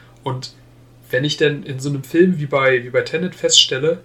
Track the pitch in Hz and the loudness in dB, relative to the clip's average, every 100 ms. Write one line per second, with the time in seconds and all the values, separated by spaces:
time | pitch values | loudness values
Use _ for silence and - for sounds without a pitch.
0 | - _ 135 127 - - - _ - - | -20 _ -8 -8 -10 -16 -20 _ -20 -20
1 | - 127 147 147 147 143 104 131 143 139 | -4 -2 -2 0 0 0 -8 -8 -6 -6
2 | 135 165 185 170 147 143 131 127 123 123 | 0 4 4 2 -2 0 2 0 0 -2
3 | - 160 180 - 165 - - 131 151 175 | -2 -4 -6 -4 2 4 2 0 -2 -4